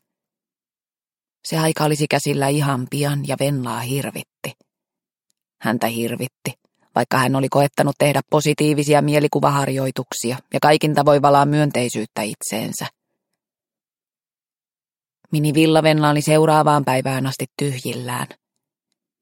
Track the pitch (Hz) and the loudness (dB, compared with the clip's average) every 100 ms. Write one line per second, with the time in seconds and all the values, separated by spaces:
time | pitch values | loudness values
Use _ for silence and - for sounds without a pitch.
0 | _ _ _ _ _ _ _ _ _ _ | _ _ _ _ _ _ _ _ _ _
1 | _ _ _ _ - 160 160 - 151 147 | _ _ _ _ -6 -2 -2 0 -2 0
2 | 151 143 143 143 139 147 143 127 127 143 | 0 -2 -2 -2 0 0 -2 -2 -4 -4
3 | 143 143 139 131 139 143 120 113 123 139 | -4 -4 -4 -4 -2 -2 -4 -6 -6 -6
4 | 117 - - _ - - _ _ _ _ | -6 -10 -16 _ -14 -14 _ _ _ _
5 | _ _ _ _ _ _ 113 117 113 117 | _ _ _ _ _ _ -4 -2 -4 -4
6 | 117 120 127 - - - _ _ _ 113 | -6 -6 -10 -10 -14 -14 _ _ _ -4
7 | 120 131 127 135 135 135 143 - 143 - | -2 0 0 0 0 2 2 0 -2 0
8 | 147 135 - 156 147 151 151 147 147 147 | 0 0 0 0 0 0 0 0 2 2
9 | 147 147 147 151 143 139 139 135 135 127 | 4 2 2 2 0 0 -2 -4 -4 -6
10 | 127 - 117 127 - 135 143 156 156 147 | -8 -8 -6 -8 -6 0 4 4 2 2
11 | 143 143 143 143 143 147 147 131 123 117 | 4 4 6 6 4 2 2 0 -2 -4
12 | 110 - 107 - - 104 - - - - | -6 -6 -8 -8 -8 -6 -6 -8 -12 -14
13 | _ _ _ _ _ _ _ _ _ _ | _ _ _ _ _ _ _ _ _ _
14 | _ _ _ _ _ _ _ _ _ _ | _ _ _ _ _ _ _ _ _ _
15 | _ _ _ 156 151 147 160 156 156 156 | _ _ _ -2 0 2 4 4 4 4
16 | 151 147 147 156 160 156 151 147 139 131 | 2 2 2 4 4 4 4 2 0 -2
17 | 131 131 131 - 131 - 143 127 131 123 | -2 -4 -4 -6 -10 -6 -6 -6 -8 -10
18 | 123 123 139 - _ _ _ _ _ _ | -8 -8 -10 -14 _ _ _ _ _ _
19 | _ _ | _ _